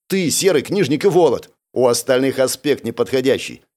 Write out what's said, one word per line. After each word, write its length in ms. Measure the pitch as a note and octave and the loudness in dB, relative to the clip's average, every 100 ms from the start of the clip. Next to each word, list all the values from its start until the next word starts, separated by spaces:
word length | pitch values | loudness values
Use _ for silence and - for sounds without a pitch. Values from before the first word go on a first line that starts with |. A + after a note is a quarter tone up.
| _ | _
Ты, 220 | F#3+ E3+ | -2 -2
Серый, 320 | - F#3 D3+ | 0 0 0
Книжник 420 | - F3+ D3 C#3+ | 0 -2 0 0
и 40 | G3+ | 2
Волод. 420 | E3+ D#3+ G2+ - _ _ | 4 2 0 -6 _ _
У 140 | - B2+ | 0 0
остальных 520 | A#2 - B2+ C3+ C3 | 0 0 0 0 0
аспект 460 | C3 - D3 B2+ | -2 -2 -2 -2
неподходящий. 800 | A2 A2+ A#2 E3 C3+ G#2 - A#1+ _ | -4 -4 -2 0 0 0 -4 -14 _